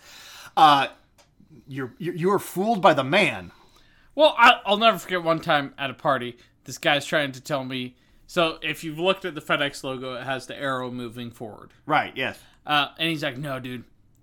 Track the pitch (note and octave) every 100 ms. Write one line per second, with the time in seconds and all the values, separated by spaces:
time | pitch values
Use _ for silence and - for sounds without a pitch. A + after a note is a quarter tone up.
0 | - - - - - - D#3 C#3+ C3 -
1 | _ _ _ _ _ B2+ - C3+ B2+ -
2 | E3 F3 F3+ F#3+ - F3 G#3 A3 F3+ C#3
3 | C3 F#3 E3 G#2 F2 - _ _ _ _
4 | _ - D4+ - A#3+ A#3 G3 G3+ A3+ F3+
5 | - F3+ E3 D#3+ E3 D3 C#3 - C#3 -
6 | D#3 C3 A#2+ - _ _ - B2+ E3 C#3+
7 | - E3 C#3 C3 - C#3+ C3 C3 B2+ -
8 | _ _ - F3+ E3 - D#3 D3+ E3 D3+
9 | F3+ F#3 F3+ D3+ - D#3+ C#3 - C#3 C3
10 | C3 B2 B2+ C3 - A#2+ C#3 C3 B2+ B2
11 | A#2+ A#2+ A#2+ - A2+ - - _ - D3
12 | G2+ - B2 - - _ - D3 C3+ -
13 | E3 D#3 D#3 B2+ D3 C3 B2+ B2+ - _
14 | _ _